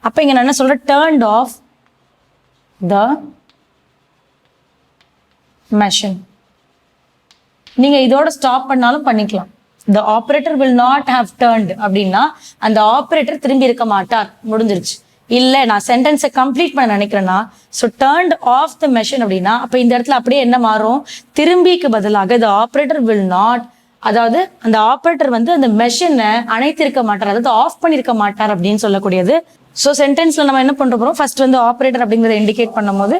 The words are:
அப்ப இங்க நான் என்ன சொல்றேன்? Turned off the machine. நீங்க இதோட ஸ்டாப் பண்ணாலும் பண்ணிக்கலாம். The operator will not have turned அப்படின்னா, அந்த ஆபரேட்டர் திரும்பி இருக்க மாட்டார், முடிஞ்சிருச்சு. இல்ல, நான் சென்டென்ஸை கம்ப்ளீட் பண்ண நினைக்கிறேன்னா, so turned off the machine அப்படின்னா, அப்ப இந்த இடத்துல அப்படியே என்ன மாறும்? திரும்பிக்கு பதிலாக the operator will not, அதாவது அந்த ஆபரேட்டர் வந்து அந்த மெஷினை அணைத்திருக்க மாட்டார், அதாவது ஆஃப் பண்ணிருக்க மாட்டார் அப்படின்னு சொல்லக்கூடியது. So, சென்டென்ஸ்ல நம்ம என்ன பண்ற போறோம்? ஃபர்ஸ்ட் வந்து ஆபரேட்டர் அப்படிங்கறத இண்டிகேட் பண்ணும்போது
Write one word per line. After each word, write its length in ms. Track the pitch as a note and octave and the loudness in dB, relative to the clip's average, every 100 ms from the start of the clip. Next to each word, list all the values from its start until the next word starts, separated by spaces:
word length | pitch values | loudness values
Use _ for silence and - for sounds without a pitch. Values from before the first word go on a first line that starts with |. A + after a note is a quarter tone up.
| A#3 | -4
அப்ப 140 | C4 | -2
இங்க 100 | D4 C4 | 2 2
நான் 100 | B3 | 0
என்ன 100 | C4+ | 0
சொல்றேன்? 240 | C4 C#4+ - | 0 0 0
Turned 340 | C#4+ D#4+ D#4 A3+ A3 | 2 2 2 2 0
off 140 | A#3+ - _ _ _ _ _ _ _ _ _ _ _ _ F3+ | -2 -8 _ _ _ _ _ _ _ _ _ _ _ _ -2
the 100 | G3+ A3+ D4+ - - _ _ _ _ _ _ _ _ _ _ _ _ _ _ _ _ _ _ _ _ _ _ _ G#3 | 0 0 -2 -8 -20 _ _ _ _ _ _ _ _ _ _ _ _ _ _ _ _ _ _ _ _ _ _ _ 0
machine. 320 | G3+ - G#3 F#3 - _ _ _ _ _ _ _ _ _ _ _ _ _ - - | 0 0 -4 -8 -12 _ _ _ _ _ _ _ _ _ _ _ _ _ -14 0
நீங்க 160 | C4+ C#4+ C4 | 2 4 4
இதோட 200 | C4+ D#4+ D#4+ | 2 2 0
ஸ்டாப் 320 | C4 B3+ C4 | -2 -2 -2
பண்ணாலும் 340 | C4+ A#3+ C#4+ C4+ | 0 2 0 0
பண்ணிக்கலாம். 420 | A3 G3+ G#3 F3+ _ _ _ - G#3 | -2 -2 -6 -8 _ _ _ 0 0
The 40 | G#3+ G#3+ | 2 -2
operator 400 | A3 C#4+ D#4+ D4+ | 0 -2 0 0
will 140 | C4 B3 B3 | 2 2 2
not 200 | C#4 C#4 B3+ | 0 0 -2
have 120 | A3 - | -2 0
turned 260 | A#3+ A3+ G3 F#3+ G#3 | 2 2 -2 -4 -2
அப்படின்னா, 380 | G3 F#3+ F#3+ D4 - - _ A3 | -2 0 0 0 -4 -20 _ -2
அந்த 120 | G#3+ G#3+ B3 | 2 2 2
ஆபரேட்டர் 480 | - D#4 C4+ D4 C4+ | 0 -2 -2 -4 -2
திரும்பி 240 | C4+ B3+ | 0 2
இருக்க 140 | A#3+ A3+ G3+ | 0 0 -2
மாட்டார், 360 | F#3 A#3 G3+ _ A3+ | -2 -4 -4 _ -6
முடிஞ்சிருச்சு. 460 | A3 A3 G3+ - - _ _ _ A#3+ | -2 -2 -2 -6 -14 _ _ _ 0
இல்ல, 180 | B3+ C4+ B3 | 2 2 2
நான் 140 | G#3 G3 | 0 0
சென்டென்ஸை 420 | B3 C4 D4 C#4+ - | 0 2 0 -2 -2
கம்ப்ளீட் 360 | C4 B3+ E4+ C#4 | -2 0 -2 0
பண்ண 80 | B3 G3+ | 0 0
நினைக்கிறேன்னா, 380 | G#3 G#3 F#3+ F#3 A3 _ _ - | -2 -2 0 -2 -4 _ _ -6
so 120 | A#3+ - | -6 0
turned 300 | C4+ D4+ F4+ E4 - | 0 2 0 -2 0
off 180 | B3+ D#4 - | 0 0 -2
the 40 | D4+ A#3+ | 0 0
machine 260 | G#3+ C4+ A3+ | -2 -2 -2
அப்படின்னா, 280 | F#3+ F#3 A#3 B3+ | -2 0 -2 -2
அப்ப 140 | B3+ | 0
இந்த 80 | A#3+ B3 | 2 0
இடத்துல 180 | A#3+ C4 | 0 -2
அப்படியே 220 | A#3+ C#4 B3 | 0 0 2
என்ன 120 | B3 A#3 | 2 2
மாறும்? 400 | G#3+ G#3+ C4 C#4+ - _ - | 0 0 -2 -4 -20 _ 0
திரும்பிக்கு 500 | D#4 F4+ F4+ F4 F4 A3 | 2 4 4 2 0 -2
பதிலாக 420 | G3+ G#3 F#3+ A#3+ A3+ | 0 0 2 2 2
the 40 | G3+ | 0
operator 380 | A#3 C#4 C#4+ D#4 A3+ | 0 -2 -2 0 0
will 120 | G#3+ F#3+ F3+ | 0 0 0
not, 260 | G#3+ A#3+ A#3 _ _ _ - | 0 0 -6 _ _ _ -2
அதாவது 300 | A3 A#3 A3+ F#4 _ A3+ | 0 0 0 -4 _ -2
அந்த 140 | A3 G#3+ | 2 2
ஆபரேட்டர் 380 | C4+ E4+ E4 C#4 A#3+ | 0 -2 0 0 0
வந்து 160 | A#3 E4+ | 0 2
அந்த 100 | C4 G#3+ | 2 2
மெஷினை 500 | A#3+ A#3+ F4 C#4 G#3+ A3+ A3+ A3 | 0 0 0 0 0 -2 -2 -2
அணைத்திருக்க 480 | C4+ D#4 D4 A#3+ A#3 | -2 0 -2 0 -2
மாட்டார், 220 | G3+ G#3 | -2 -2
அதாவது 180 | G3+ B3 A3+ | -2 0 0
ஆஃப் 160 | C#4 - | 0 -2
பண்ணிருக்க 300 | E4+ D4+ B3+ A3+ | -2 0 -2 -2
மாட்டார் 300 | G#3 G#3 G#3+ G3+ | -2 -2 -4 -2
அப்படின்னு 260 | F3+ G#3 G#3+ | -2 -2 0
சொல்லக்கூடியது. 500 | G3 G3 F#3 F3+ D#4 E4 _ _ | -2 0 -2 0 0 -2 _ _
So, 220 | - C#4 C#4+ | -4 -2 2
சென்டென்ஸ்ல 460 | C#4 C#4+ E4 D#4 C#4+ | 0 2 0 0 0
நம்ம 100 | C4+ C4 | 2 0
என்ன 100 | C#4 | 0
பண்ற 160 | C4 A#3 | -2 0
போறோம்? 200 | A#3+ E4 | -2 -2
ஃபர்ஸ்ட் 240 | C#4 - C4 | -4 0 2
வந்து 140 | C4 A#3 | 2 2
ஆபரேட்டர் 380 | A#3+ C4 B3 A#3+ | 0 -2 -2 -2
அப்படிங்கறத 300 | A3+ A3+ G#3+ | 0 0 0
இண்டிகேட் 320 | G#3+ G#3+ A3+ A3+ | 0 -2 -4 -2
பண்ணும்போது 380 | G#3 G3 G3+ E4+ | -4 -2 -2 -2